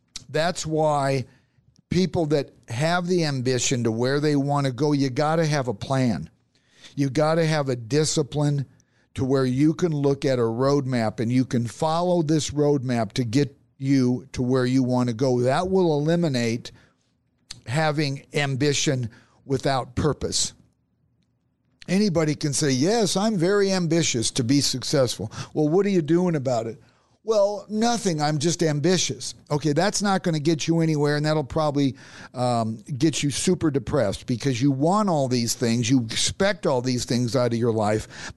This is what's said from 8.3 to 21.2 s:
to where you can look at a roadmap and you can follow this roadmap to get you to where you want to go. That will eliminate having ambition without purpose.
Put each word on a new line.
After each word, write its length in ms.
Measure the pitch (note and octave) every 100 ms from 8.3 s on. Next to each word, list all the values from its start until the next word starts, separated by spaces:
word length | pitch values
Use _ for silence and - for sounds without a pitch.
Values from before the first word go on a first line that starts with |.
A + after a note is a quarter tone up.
| D3 D3 C#3+ B2+ _ _ _ _
to 100 | -
where 200 | C3 C3+
you 300 | B2+ B2+ D3+
can 180 | D3+ F3+
look 320 | D3 C#3 C#3
at 140 | C#3+ B2
a 40 |
roadmap 800 | A2+ A2+ C3+ C#3+ C3 B2 A2 -
and 100 | A#2
you 140 | B2+
can 220 | B2+ B2+ A#2
follow 560 | - D#3+ E3 F3+ F3
this 280 | D3+ D#3+ -
roadmap 640 | D3 D3 C#3+ B2+ A#2+ G#2
to 120 | -
get 320 | A#2 B2+ C3 - _ _
you 480 | C3+ C#3 B2 B2 -
to 100 | -
where 240 | B2 C3 B2
you 160 | C3
want 260 | B2 B2 B2
to 60 |
go. 260 | A2+ C3+ B2
That 300 | B2 D3 F#3
will 280 | F#3+ F3 D3
eliminate 760 | D3+ E3+ E3+ B2+ A#2 A#2+ - - _ _ _ _ _ _ _ - -
having 600 | D3 D#3 D3 D3 C#3 -
ambition 720 | D#3+ C#3 C3+ D3 C3+ - C3 A2+ - _ _
without 500 | - C3+ D3 B2+ C3
purpose. 580 | - D3+ - G2+ - - - _ _ _ _ _ _